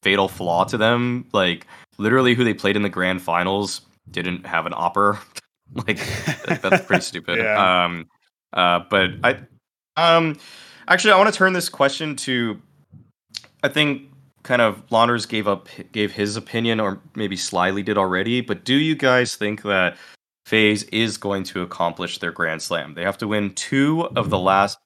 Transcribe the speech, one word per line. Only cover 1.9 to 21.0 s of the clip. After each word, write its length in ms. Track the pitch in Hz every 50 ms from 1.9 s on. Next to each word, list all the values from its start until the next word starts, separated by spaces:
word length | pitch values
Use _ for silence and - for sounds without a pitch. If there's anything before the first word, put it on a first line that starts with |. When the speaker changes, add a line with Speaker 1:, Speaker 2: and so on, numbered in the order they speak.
| _ -
Speaker 1:
literally 340 | 101 107 120 131 131 123 120
who 120 | 117 127
they 100 | 117 104
played 220 | - - 98 101
in 60 | 104 101
the 60 | 101
grand 320 | 87 92 90 92 92 92
finals 640 | 90 - 82 85 90 95 98 101 101 95 - - _ _ _ _ _ -
didn't 360 | 104 - 85 92 90 87 -
have 180 | - 90 82 82
an 80 | 85 82
opper. 440 | - 82 87 - 98 101 101 104 101 -
<laughs> 40 | _ _ - _ _ _ _ _ _ -
Like, 240 | - - - 107 - - - 104 - - - 143 - -
that, 160 | - - 90 -
that's 240 | 95 190 180 -
pretty 160 | - 101 - -
Speaker 2:
<laughs> 20 |
Speaker 1:
stupid. 360 | - - 90 80 - 87 95
Speaker 2:
Yeah. 440 | 113 110 107 104 98 92 90 90 87
Speaker 1:
Um, 240 | 87 87 85 78 _ _ _ _ _ _ _ _ _ -
uh, 260 | - 90 87 87 87 85 -
but 220 | - 98 95 92 - 90 92
I, 140 | 123 - 98 - - _ _ _ _ _ _ _ _ _ 156
um, 400 | 165 170 165 165 165 160 147 - - - - - - - - - - -
actually, 240 | - 185 - 214 202
I 60 | 185
wanna 120 | 202 214
turn 220 | 208 - 185 190 185
this 160 | 180 170 -
question 480 | - - 139 139 135 - 160 151 147
to, 420 | - - - 127 123 120 113 107 - _ _ _ _ _ _ - - - _ _ _ _ _ _ - - - _ _ -
I 60 | 143
think, 400 | - 151 151 147 139 139 - - _ _ _ _ _ _ _
kind 180 | - 127 123 120
of, 200 | 110 98 92 - _
Launders 360 | - 110 117 117 120 113 101
gave 200 | - - 110 104
up, 220 | 104 101 87 - - - - 92 - -
gave 180 | 113 104 98
his 260 | - - 104 104 104
opinion, 440 | 113 113 - - 117 117 117 113 110
or 180 | 110 98 98 95 _ - _
maybe 220 | - 110 101 98
slyly 460 | 90 - - - 90 87 92 98 101 98
did 160 | 101 107 101
already, 420 | 95 95 92 92 95 110 120 123
but 240 | 120 - 107 90 -
do 120 | - 127
you 180 | 139 156 160 156
guys 420 | - 143 131 127 127 127 117 -
think 240 | - 107 104 107 104 -
that 340 | 104 101 95 90 87 87 - - - - _ _ _ _ _ _
FaZe 380 | - - 110 110 107 107 104 110
is 340 | - - 110